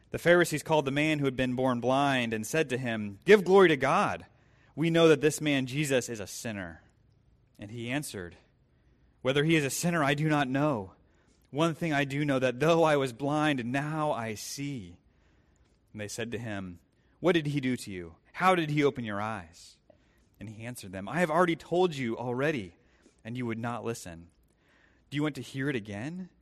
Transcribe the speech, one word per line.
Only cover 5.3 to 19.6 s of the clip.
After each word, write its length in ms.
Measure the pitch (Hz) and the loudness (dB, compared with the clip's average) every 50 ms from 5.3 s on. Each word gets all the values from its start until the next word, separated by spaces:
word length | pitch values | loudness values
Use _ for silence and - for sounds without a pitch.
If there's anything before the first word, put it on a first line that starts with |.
| 147 - | 2 2
man 240 | 156 151 143 135 131 | 0 0 0 0 0
Jesus 460 | 127 123 143 156 135 135 127 117 - | -2 -2 -4 -2 2 2 2 0 0
is 100 | 120 104 | -6 -8
a 60 | 95 | -10
sinner." 560 | - - - - 120 110 101 92 85 82 - _ _ _ _ _ _ _ _ _ _ _ _ _ _ _ - | -10 -10 -10 -10 -8 -8 -8 -8 -10 -12 -16 _ _ _ _ _ _ _ _ _ _ _ _ _ _ _ -18
And 120 | 104 101 | -16 -14
he 180 | 113 120 117 120 | -12 -10 -6 -4
answered, 480 | 127 143 151 - - 104 90 85 87 - _ _ _ _ _ _ _ _ _ _ _ _ _ _ _ _ - | -4 -4 -4 -6 -10 -10 -10 -12 -14 -18 _ _ _ _ _ _ _ _ _ _ _ _ _ _ _ _ -2
"Whether 220 | 127 139 143 143 | 0 2 2 2
he 120 | 160 165 | 4 4
is 80 | 160 143 | 2 2
a 60 | 131 | 0
sinner, 340 | - - - 175 170 165 147 | -2 -2 -2 0 0 2 2
I 80 | 135 143 | 2 2
do 160 | 143 151 156 | 0 2 2
not 200 | 151 147 143 127 | 2 2 2 2
know. 440 | 131 135 147 151 139 110 95 92 - _ _ _ _ _ _ _ _ _ _ - | 0 0 2 2 0 -2 -4 -8 -12 _ _ _ _ _ _ _ _ _ _ -10
One 240 | - 139 165 170 160 | -2 0 0 0 0
thing 180 | - 175 165 147 | -2 -2 -2 0
I 120 | 139 143 | 0 0
do 200 | 139 135 143 151 | 0 -2 -2 0
know, 140 | 147 139 131 | 0 0 2
that 220 | 131 127 120 123 | 2 0 0 0
though 220 | 143 160 170 165 165 | 2 4 4 6 6
I 140 | 156 151 | 4 4
was 160 | 143 135 131 120 | 4 2 0 -4
blind, 540 | 110 143 139 147 151 151 151 147 131 117 | -4 -4 -2 0 2 2 2 2 0 -2
now 440 | 120 123 139 143 151 156 156 151 151 | -2 -2 -2 -2 -2 -4 -2 -2 -2
I 220 | 139 120 117 113 110 | -2 -2 -4 -6 -8
see." 640 | 104 - - - - 139 143 143 123 95 87 90 - _ _ _ _ _ _ _ _ _ _ _ _ _ _ _ _ _ _ - | -8 -10 -12 -10 -8 -8 -8 -8 -10 -10 -14 -16 -20 _ _ _ _ _ _ _ _ _ _ _ _ _ _ _ _ _ _ -12
And 80 | 107 | -10
they 80 | 107 104 | -10 -8
said 240 | - - 113 117 117 | -6 -8 -8 -6 -6
to 60 | 104 | -8
him, 400 | 120 113 104 98 95 92 87 - _ _ _ _ _ _ _ - | -6 -6 -6 -6 -8 -10 -12 -16 _ _ _ _ _ _ _ -2
"What 120 | - 165 185 | 0 2 2
did 160 | 170 151 147 | 2 2 0
he 120 | 143 143 | -4 -2
do 160 | 127 127 127 | -2 -2 -2
to 140 | 120 - 110 | -4 -6 -10
you? 240 | 98 92 87 82 85 _ _ _ - | -10 -10 -12 -12 -16 _ _ _ -8
How 220 | - 175 185 190 | 0 2 2 4
did 160 | 175 165 151 | 2 2 -2
he 120 | 147 151 143 | 0 2 2
open 220 | 139 120 - 120 | 2 2 0 -6
your 160 | 110 104 101 | -6 -4 -4
eyes?" 560 | 104 110 113 101 87 82 85 - | -4 -6 -6 -10 -12 -16 -20 -20